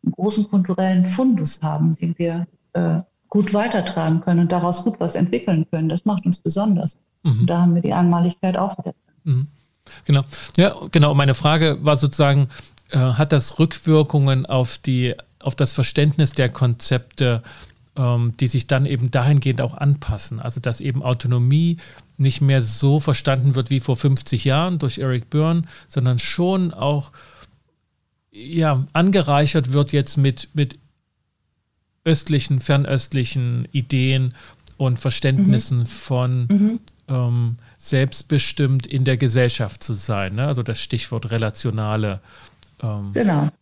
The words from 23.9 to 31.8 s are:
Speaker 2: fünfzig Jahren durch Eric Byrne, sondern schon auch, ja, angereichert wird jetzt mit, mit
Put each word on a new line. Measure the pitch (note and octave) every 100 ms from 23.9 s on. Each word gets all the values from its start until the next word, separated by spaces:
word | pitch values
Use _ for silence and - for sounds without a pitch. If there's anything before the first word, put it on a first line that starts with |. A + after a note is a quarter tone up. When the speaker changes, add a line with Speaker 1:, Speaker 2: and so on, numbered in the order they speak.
| B2
Speaker 2:
fünfzig | C#3+ C3 - A2+
Jahren | C#3 C#3 F3+ E3+
durch | C#3+ -
Eric | C3+ B2+ A#2
Byrne, | D3 D#3 E3+ E3 - -
sondern | - B2 B2
schon | - - F3 F#3+ F3+
auch, | G2 C#3 D3 C#3+ - - - - _ _ _ _ _ _ _ _
ja, | G#2 B2 E3 D#3 C3+ C3+
angereichert | D#3+ F#3 G3 D3 C#3+ D3+ E3 B2+
wird | C#3 C#3+
jetzt | D3 C#3 -
mit, | C#3 B2 -
mit | D3 C3+ - _ _ _ _ _ _ _ _ _ _